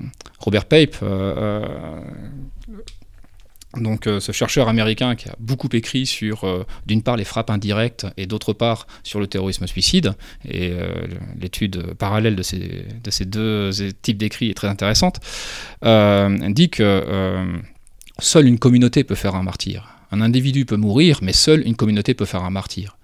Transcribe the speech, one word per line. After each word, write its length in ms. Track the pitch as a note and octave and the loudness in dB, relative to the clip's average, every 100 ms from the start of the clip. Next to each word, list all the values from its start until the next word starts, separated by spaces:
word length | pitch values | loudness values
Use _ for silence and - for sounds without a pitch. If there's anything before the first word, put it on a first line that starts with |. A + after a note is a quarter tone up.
| B2+ - - - | -10 -14 -20 -6
Robert 280 | - G#2 - | 0 0 4
Pape, 320 | D#3 D3 - | 4 4 0
euh, 640 | G#2 F#2+ G2 - G#2 G#2 G#2+ | -4 -2 -2 -2 -2 -4 -6
euh, 340 | - D#2 D#2+ - D2+ A2 C#3 C3 - - G#3 - - - - - - - - - - | -8 -12 -12 -14 -14 -14 -14 -14 -14 -14 -16 -18 -20 -20 -20 -20 -20 -20 -20 -14 -6
donc, 300 | A2+ G#2+ A2+ | -4 -2 -2
euh, 140 | G2+ | -2
ce 100 | - | -2
chercheur 380 | - A#2+ - A#2 | -2 0 2 2
américain 480 | A2+ A2 A2 B2 A#2 | 2 2 0 -2 -2
qui 120 | - | -8
a 60 | - | -10
beaucoup 280 | A2 C3 C3+ | -6 -4 -2
écrit 340 | A#2 A2+ C3 C3 | -2 -2 -4 -4
sur, 380 | - G#2+ G#2 | -4 -4 -4
euh, 200 | F#2+ F#2 F#2+ - - | -4 -4 -6 -10 -2
d'une 160 | G#2+ | 0
part, 140 | A#2+ A#2+ | 2 0
les 80 | |
frappes 260 | G2 A#2 A2+ | -2 -4 -2
indirectes 560 | G#2 G2+ G#2 A#2 - G2 - | -2 -2 0 -2 -4 -10 -8
et 100 | F#2 | -6
d'autre 260 | G#2+ - | -6 -4
part, 340 | G#2 A#2 A2+ - - | 0 0 -2 -6 -18
sur 160 | - G#2 | -8 -6
le 80 | G2 | -4
terrorisme 400 | G2 F#2+ F#2 F#2 | -2 -4 -4 -6
suicide, 480 | - - F#3 A#2 G2 - - | -2 2 2 2 -2 -10 -16
et, 260 | - F2+ F2+ | -10 -6 -4
euh, 220 | F2 F2 E2+ F2 F2 E2+ F2 | -4 -6 -6 -8 -10 -12 -10
l'étude 540 | F2+ - G#2 F2+ E2+ | -8 -4 -4 -4 -8
parallèle 420 | F2 G2 G#2+ A2 G2 | -4 -2 2 2 0
de 60 | |
ces, 420 | F#2 F#2+ F2+ F2+ F#2 A2+ | -2 -6 -6 -10 -12 -10
de 80 | G#2+ | -4
ces 140 | - | -4
deux 480 | F#2+ G#2 A2 G#2+ G2 F#2+ G2 F#2 | -2 -2 -2 0 -2 -2 -4 -4
types 140 | - G#2 | -2 0
d'écrits 320 | G#2+ - A2+ | -2 -2 -4
est 60 | |
très 140 | G2 G2+ | -2 -4
intéressante, 500 | G2+ G2 A2 F3+ - - - - - - - | -2 2 4 2 0 -10 -12 -10 -12 -14 -2
euh, 640 | - A2 G#2 G2+ G2+ G2+ F#2 | 6 6 6 6 4 2 0
dit 200 | G#2 F3 | 4 4
que, 140 | - | 4
euh, 720 | G#2 G2 - G2 F#2+ F#2 F2+ F2 - - - - - - | 4 4 0 -2 -2 -2 -4 -6 -10 -20 -20 -20 -20 -4
seule 260 | - E3+ C3+ | 4 8 8
une 140 | A#2+ | 8
communauté 420 | C3 B2 B2 D3 | 6 6 6 4
peut 140 | C3+ - | 0 -2
faire 180 | G2+ | -2
un 80 | F#2 | -2
martyr. 460 | F#2 F#2 G2 G2 - - - | -4 -6 -8 -10 -12 -20 -6
Un 80 | G2+ | 0
individu 460 | A2+ B2+ C3+ C3+ B2 | 2 4 2 0 0
peut 100 | G#2 | 2
mourir, 420 | G#2+ A2 F3 C#3+ | 4 6 6 4
mais 120 | F#2+ | 2
seule 340 | - - D#3 A#2 | 2 6 4 4
une 80 | |
communauté 400 | A2+ G#2+ G#2 G2+ | 2 2 2 0
peut 120 | B2 G2+ | 0 -2
faire 180 | F#2+ | -4
un 60 | F2+ | -4
martyr. 460 | F#2+ - - G2 - | -4 -6 -8 -10 -14